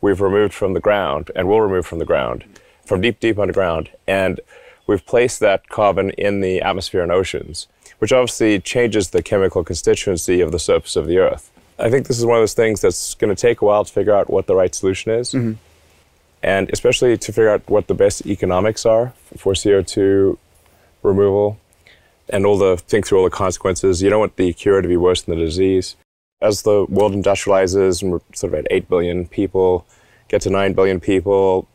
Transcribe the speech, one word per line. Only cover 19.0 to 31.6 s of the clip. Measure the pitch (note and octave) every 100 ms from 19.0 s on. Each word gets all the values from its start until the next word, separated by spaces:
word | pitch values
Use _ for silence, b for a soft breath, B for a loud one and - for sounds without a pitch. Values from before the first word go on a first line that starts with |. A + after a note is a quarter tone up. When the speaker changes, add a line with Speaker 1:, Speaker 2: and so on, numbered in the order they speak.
| B2 - _ -
Speaker 1:
for | -
C | F#2+ G#2+
O | G2+
two | F2+ - G2 G2 G2 E2+ _ _ b b b _
removal | - G2 G2+ G2 G#2 G#2+ _ _ b b b b _
and | G#2 G2
all | G2+
the, | F#2+ F2+
think | - A2 F#2+
through | F#2+
all |
the | F#2
consequences. | - F#2+ F2+ F#2+ F#2 G2 F2
You | G2
don't | G#2+
want | G#2 -
the | F#2
cure | E2+ - G2
to | F2+
be | F2
worse | F2+ F2+
than | - E2
the |
disease. | E2 E2 F#2+ F#2+ F#2 - _ _ _ _
As | G#2 G#2
the | - G#2 F#2+
world | F#2+ G#2
industrializes | G2 F#2 G2 - G2 F#2+ F#2+ F#2+ F2
and | F#2+
we're | F2 _
sort | - F#2+
of | D2+
at | -
eight | F#2+ F2+
billion | F#2 F2 F2 F2
people, | - G2 F#2+ F#2 F2+ - b b b _
get | G#2
to | -
nine | F#2+ G2
billion | F#2 F#2+ F#2+
people | - F#2+ F2+ G2 F#2+ F#2